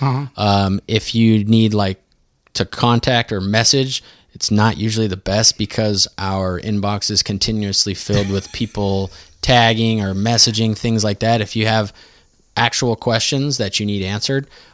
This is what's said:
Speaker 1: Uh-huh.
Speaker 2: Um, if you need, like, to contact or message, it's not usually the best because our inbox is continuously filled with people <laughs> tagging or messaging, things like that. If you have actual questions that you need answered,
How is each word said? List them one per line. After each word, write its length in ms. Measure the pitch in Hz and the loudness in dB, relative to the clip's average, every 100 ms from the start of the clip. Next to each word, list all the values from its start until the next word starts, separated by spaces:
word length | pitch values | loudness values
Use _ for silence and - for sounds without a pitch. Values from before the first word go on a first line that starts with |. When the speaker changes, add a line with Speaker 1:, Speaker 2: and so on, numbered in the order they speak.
Speaker 1:
Uh-huh. 260 | 135 131 139 - | -2 -2 -4 -2
Speaker 2:
Um, 440 | 104 101 98 98 - | 2 4 2 0 -2
if 280 | 110 - | -2 -2
you 300 | 117 113 110 | 2 4 4
need, 300 | 104 113 110 | 4 4 4
like, 260 | 107 98 95 _ _ _ _ _ | 2 -2 -4 _ _ _ _ _
to 100 | - | -6
contact 680 | 98 - 120 120 - 120 117 | -6 -2 2 2 2 0 0
or 80 | 101 | -4
message, 640 | 95 110 117 139 131 127 - - _ | 0 2 2 2 0 -6 -12 -20 _
it's 160 | - - | -8 0
not 240 | 104 110 - | 2 2 2
usually 320 | 110 110 107 | -2 0 -2
the 80 | 92 | -2
best 420 | - 101 - - | -2 0 2 0
because 480 | 104 - 107 101 - - | -2 -2 0 0 -2 -4
our 420 | 95 95 92 90 | -4 -2 -2 -4
inbox 500 | 110 104 101 101 - | -4 -2 -2 -2 -2
is 120 | 104 | -2
continuously 720 | - 98 - 110 101 95 104 | -2 -2 -2 -2 -2 -2 -2
filled 360 | 92 - 101 98 | -4 -2 -2 0
with 220 | 98 - | -2 -4
people 580 | - 110 - 101 98 95 - - | -6 -6 -4 -2 -2 -4 -10 -20
<laughs> 160 | _ | _
tagging 580 | - 123 113 113 113 110 | 4 6 6 4 0 0
or 140 | 98 | -2
messaging, 640 | 95 110 117 120 110 113 107 | -2 0 2 2 2 0 0
things 240 | 120 113 | 0 0
like 160 | 104 101 | 0 0
that. 200 | 113 117 | 0 0
If 160 | 101 110 | 0 -2
you 100 | 110 | 0
have 260 | 110 104 - - _ _ _ _ - | 2 0 -6 -20 _ _ _ _ -2
actual 380 | 117 - 123 | -2 0 -2
questions 640 | 113 - 113 - 139 143 131 | -2 0 0 0 -2 -2 -2
that 220 | 101 - | -4 -2
you 60 | 104 | -2
need 180 | 101 | -2
answered, 420 | 92 104 - 139 135 - - | -4 -4 -2 -4 -4 -12 -20